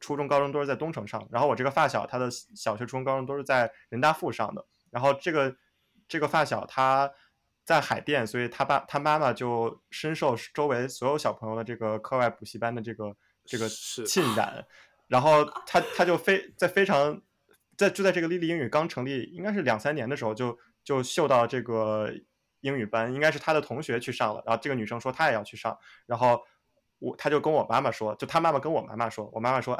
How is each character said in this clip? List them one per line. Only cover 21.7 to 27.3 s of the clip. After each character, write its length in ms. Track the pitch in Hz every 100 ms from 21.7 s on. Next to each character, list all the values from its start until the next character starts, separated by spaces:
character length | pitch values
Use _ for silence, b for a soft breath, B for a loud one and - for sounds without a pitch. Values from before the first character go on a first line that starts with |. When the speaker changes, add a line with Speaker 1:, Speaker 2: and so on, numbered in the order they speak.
| 113 107 107 107 - _ _ _ _
Speaker 1:
英 160 | 135 139
语 80 | 107
班， 260 | 113 117
应 80 | 131
该 120 | 151
是 80 | 147
他 120 | -
的 80 | 156
同 220 | 143 131
学 180 | 151 120
去 120 | 127
上 240 | 123 117 107
了， 80 | -
然 100 | 117
后 60 |
这 80 | 143
个 60 | 131
女 100 | 107
生 160 | 117
说 100 | 131
她 180 | 131 160
也 40 |
要 100 | 113
去 140 | 104 110
上， 180 | 113 - B B B
然 140 | 117
后 200 | 123 120 B B _ _ _ -
我， 160 | 127 -
他 160 | 147